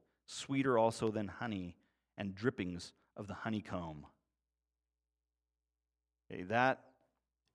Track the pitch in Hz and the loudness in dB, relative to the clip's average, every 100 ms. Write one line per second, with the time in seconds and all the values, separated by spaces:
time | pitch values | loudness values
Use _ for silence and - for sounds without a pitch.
0 | _ _ - - - 135 135 117 113 113 | _ _ -14 -10 -2 2 4 6 6 4
1 | 113 107 101 - 117 101 87 - _ _ | 0 0 -4 -6 -6 -4 -6 -12 _ _
2 | _ - 101 98 120 - 90 87 - - | _ -8 -6 -2 0 0 -2 -6 -10 -18
3 | _ - 104 95 117 107 - 92 85 76 | _ -12 -10 -8 -4 -4 -4 -6 -6 -10
4 | 69 _ _ _ _ _ _ _ _ _ | -16 _ _ _ _ _ _ _ _ _
5 | _ _ _ _ _ _ _ _ _ _ | _ _ _ _ _ _ _ _ _ _
6 | _ _ - - 90 113 131 - - _ | _ _ -14 -10 0 4 4 2 -6 _
7 | _ _ _ _ _ | _ _ _ _ _